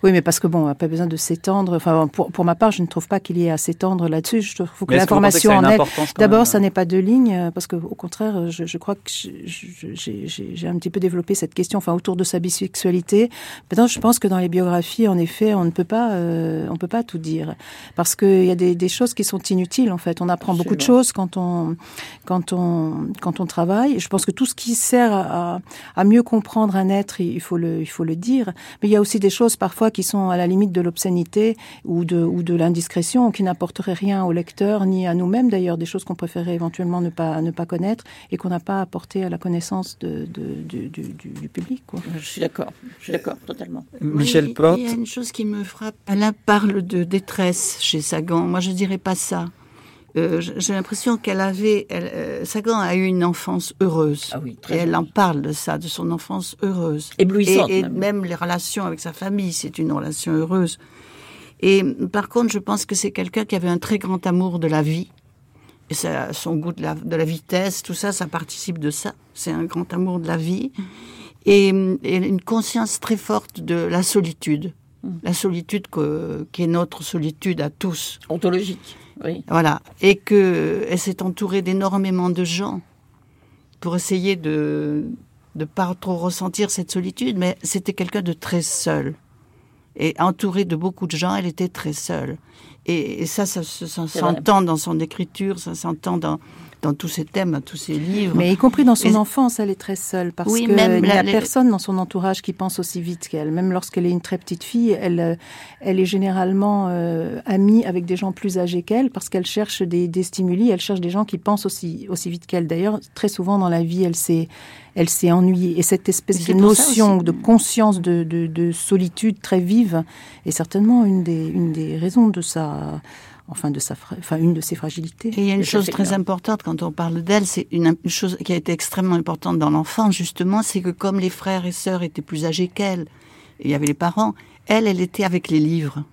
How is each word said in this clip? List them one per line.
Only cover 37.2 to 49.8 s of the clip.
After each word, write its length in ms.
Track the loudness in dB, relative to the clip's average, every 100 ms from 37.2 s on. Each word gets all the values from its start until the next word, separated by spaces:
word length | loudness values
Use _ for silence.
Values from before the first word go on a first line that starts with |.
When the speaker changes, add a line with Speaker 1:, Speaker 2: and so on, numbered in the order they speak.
| -2 -2
Speaker 1:
ne 80 | -4
pas 140 | -4 -4
connaître 380 | -2 -2 -4 -6 -20 -10
et 60 | -6
qu'on 140 | -4
n'a 100 | -4
pas 220 | -2 -4
apporté 420 | -4 -8 -8 -6
à 60 | -4
la 80 | -4
connaissance 600 | -2 -4 -2 -6 -6 -8
de, 260 | -8 -8 -8
de, 160 | -10 -10 -10 -10
du, 220 | -10 -10
du, 120 | -10
du, 260 | -12 -14 -16
du 180 | -14 -12
public, 360 | -10 -8 -10 -10
quoi. 140 | -12 -10 -10
Speaker 3:
Je 80 | -10
suis 160 | -6
d'accord, 320 | -6 -6 -10 -12 -20 -18
je 40 | -8
suis 60 |
d'accord, 240 | -6 -6 -10 -14
totalement. 400 | -14 -12 -14 -14 -8
Speaker 2:
Michel 460 | -4 0 2 2 2
Speaker 4:
Oui, 60 |
Speaker 2:
Porte. 260 | 4 4 4
Speaker 4:
il 60 | 0
y 40 |
a 40 |
une 120 | -4 -6
chose 260 | -8 -10
qui 140 | -6 -4
me 180 | -4
frappe. 320 | -8 -10 -12 -12 -2
Alain 260 | 2 2 0 2
parle 360 | 4 4 0
de 240 | -2 -2 0
détresse 720 | -2 -4 -2 0 0 -4 -4
chez 220 | -2 -2
Sagan. 400 | -2 -4 0 0
Moi, 180 | 0 0
je 120 | -2
dirais 260 | -2 -2 -2
pas 180 | -2 -4
ça. 300 | -2 -4 -6 -12 -20 -20